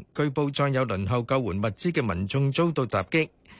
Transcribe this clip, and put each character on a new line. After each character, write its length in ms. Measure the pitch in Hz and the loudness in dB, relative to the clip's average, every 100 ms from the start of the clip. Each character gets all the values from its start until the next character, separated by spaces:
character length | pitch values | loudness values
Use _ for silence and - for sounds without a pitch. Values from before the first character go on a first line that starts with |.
| - | -8
據 100 | - | -2
報 280 | 147 135 143 | 0 0 -2
再 160 | 139 143 | 0 0
有 180 | 131 123 | 2 0
輪 220 | 98 95 | 0 0
候 140 | 123 | 0
救 160 | 117 135 | 2 0
援 180 | 110 98 | 0 -2
物 80 | 110 | -2
資 240 | - 180 | -2 -2
嘅 80 | 165 | 0
民 260 | 113 87 98 | 0 -2 -2
眾 240 | 135 139 | 0 0
遭 180 | 135 170 | 2 2
到 140 | 151 120 | 2 0
襲 160 | 101 95 | -2 0
擊， 240 | 165 156 _ - | 0 -2 _ -20